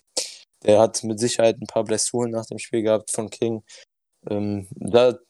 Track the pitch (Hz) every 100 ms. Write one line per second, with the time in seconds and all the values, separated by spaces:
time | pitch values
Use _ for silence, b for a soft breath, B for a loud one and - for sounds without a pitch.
0 | _ - B B _ _ - 107 110 -
1 | 110 107 120 - 117 110 107 117 107 107
2 | - 120 120 113 - 110 - 117 107 107
3 | - - 104 - 117 113 - B - _
4 | _ _ - 104 104 101 92 - - 117
5 | 127 120